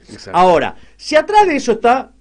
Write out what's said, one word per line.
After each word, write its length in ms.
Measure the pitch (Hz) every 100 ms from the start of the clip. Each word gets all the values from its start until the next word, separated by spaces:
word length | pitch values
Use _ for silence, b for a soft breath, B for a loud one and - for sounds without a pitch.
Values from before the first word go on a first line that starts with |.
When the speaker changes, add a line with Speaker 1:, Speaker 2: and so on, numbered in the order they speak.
| -
Speaker 1:
Exacto. 260 | 107 98 170
Speaker 2:
Ahora, 380 | 185 160 113 - b b
si 180 | - 302
atrás 320 | 302 415 392
de 80 | 285
eso 160 | -
está 400 | 226 233 262 - _